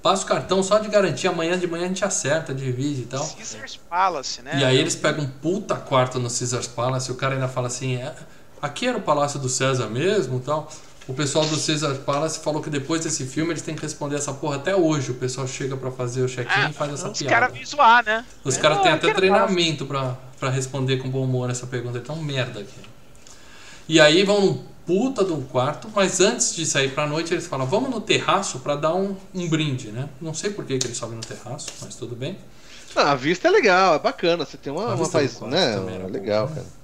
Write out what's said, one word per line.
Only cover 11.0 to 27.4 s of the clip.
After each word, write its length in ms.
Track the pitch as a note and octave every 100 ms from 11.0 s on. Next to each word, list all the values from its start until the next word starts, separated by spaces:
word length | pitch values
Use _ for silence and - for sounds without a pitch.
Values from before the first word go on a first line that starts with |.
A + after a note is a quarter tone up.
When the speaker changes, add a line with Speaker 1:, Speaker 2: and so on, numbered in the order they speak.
| -
Speaker 1:
O 60 |
pessoal 300 | C3 C#3+ D#3+
do 140 | D3+ D3+
Caesars 380 | C#3+ D3+ D3 C3
Palace 400 | - C#3+ D#3 D#3
falou 240 | - D3+
que 80 | D3
depois 320 | C#3+ C3 E3
desse 220 | D#3+ C3+ B2+
filme 240 | - E3
eles 100 | D#3
têm 120 | -
que 80 | D#3
responder 320 | D3 - D3
essa 180 | C#3+ C#3
porra 240 | C3 D#3 C#3
até 200 | - G3
hoje. 340 | D#3+ D3+ B2+
O 40 |
pessoal 300 | B2 B2+ C3+ C3
chega 280 | - C3+ C3+
pra 140 | C3
fazer 320 | B2+ B2 B2+
o 60 | B2+
check-in 200 | B2+ A#2+
Speaker 2:
Ah, 140 | F#3+ G3
Speaker 1:
e 20 |
faz 200 | D3+ D3+
essa 160 | C#3+ F#3+
Speaker 2:
os 80 | G#3+
Speaker 1:
piada. 160 | C#3+
Speaker 2:
caras 180 | A#3 B3
vêm 120 | B3
zoar, 400 | C4 D4 B3 A#3
né? 200 | A3+ A3 A#3+ -
Speaker 1:
Os 120 | - -
Speaker 2:
É, 40 |
Speaker 1:
caras 180 | D#4 D4+
têm 120 | F#4
Speaker 2:
"Não, 60 | -
Speaker 1:
até 120 | -
Speaker 2:
aqui 80 | G#4
era 80 | F#3+
o 60 |
Palácio." 240 | G3 G3 F3+
Speaker 1:
treinamento 300 | E3 D3 C#3
pra, 280 | C#3+ C3 B2+ - -
pra 120 | C3+
responder 480 | C3 C3 C#3+ C3 C3
com 100 | C3
bom 160 | C3
humor 260 | C3 B2+ B2
essa 160 | B2 B2+
pergunta. 320 | B2 A#2+ A#2+
Então, 160 | A#2+ D#3
merda 440 | D3+ C3+ A#2+ G#2+
aqui. 180 | G2 - - - - - - - - - - - -
E 100 | D#3
aí 240 | D3+ E3
vão 180 | G3 G#3
num 240 | F#3+ C3 - - -
puta 380 | F#3 C4 C4
de 80 | F#3+
um 100 | D#3
quarto, 460 | B2+ C3 C3 D3 -
mas 280 | - F#3+ -
antes 340 | G3 A#3 -
de 100 | -
sair 260 | D#3 D3 C3+
pra 160 | C3 D3+
noite 260 | D3+ E3+
eles 120 | F3